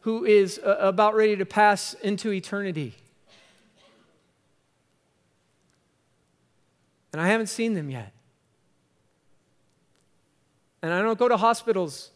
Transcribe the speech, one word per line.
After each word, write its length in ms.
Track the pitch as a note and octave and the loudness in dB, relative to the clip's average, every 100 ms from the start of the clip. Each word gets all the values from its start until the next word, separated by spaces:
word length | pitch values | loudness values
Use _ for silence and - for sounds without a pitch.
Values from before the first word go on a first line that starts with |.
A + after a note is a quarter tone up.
who 240 | A3+ A3+ | -4 -4
is, 340 | G#3+ G#3 G3 - | 4 4 4 -2
uh, 200 | G#3 G3+ | -2 2
about 340 | F#3+ F#3 G#3+ | 2 2 2
ready 220 | G#3+ A3 G#3 | 4 2 0
to 100 | F#3+ | -2
pass 480 | G#3 G#3 G3+ - | 4 4 4 -4
into 380 | - G3+ G3+ A3+ | -6 -4 -4 -4
eternity. 600 | G3 - G3+ G3 D#3 C3+ - _ _ _ - _ _ _ _ _ _ _ _ _ _ _ _ _ _ _ _ _ _ _ _ _ _ _ _ _ _ _ _ _ _ _ _ _ _ _ _ _ | -6 -6 -8 -6 -6 -8 -12 _ _ _ -20 _ _ _ _ _ _ _ _ _ _ _ _ _ _ _ _ _ _ _ _ _ _ _ _ _ _ _ _ _ _ _ _ _ _ _ _ _
And 100 | D3+ | -4
I 60 | F3 | 0
haven't 180 | A3 A3 | 0 -2
seen 280 | - A3+ | -4 -4
them 140 | G3+ D3 | -4 -6
yet. 240 | C3 G2+ _ _ _ _ _ _ _ _ _ _ _ _ _ _ _ _ _ _ _ _ _ _ _ _ _ _ _ | -10 -14 _ _ _ _ _ _ _ _ _ _ _ _ _ _ _ _ _ _ _ _ _ _ _ _ _ _ _
And 100 | E3 | -4
I 80 | F3+ | -2
don't 160 | G#3+ A3 | -2 2
go 120 | A#3+ | 2
to 80 | A3+ | 4
hospitals. 720 | A3+ A#3 - G3 E3+ C3+ - | 2 0 0 -2 -2 -6 -18